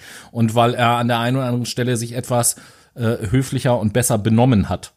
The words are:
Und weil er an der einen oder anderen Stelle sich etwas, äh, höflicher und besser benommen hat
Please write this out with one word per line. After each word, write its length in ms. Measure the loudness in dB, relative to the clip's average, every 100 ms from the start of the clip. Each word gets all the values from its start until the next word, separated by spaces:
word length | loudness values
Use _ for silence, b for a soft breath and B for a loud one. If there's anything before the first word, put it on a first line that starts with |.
| B B B
Und 240 | -2 0 4
weil 180 | 2
er 240 | 2 0 2
an 100 | 0
der 120 | 0
einen 180 | 0 -2
oder 80 | -2
anderen 200 | -4 -4
Stelle 280 | -4 -2 -2
sich 180 | -4
etwas, 440 | -8 -2 0 0 -4 B B B
äh, 360 | -4 -2 -2 0
höflicher 500 | 0 0 -2 0 0
und 140 | 0
besser 240 | 0 0 0
benommen 500 | 2 4 4 4 2
hat 260 | -4 -8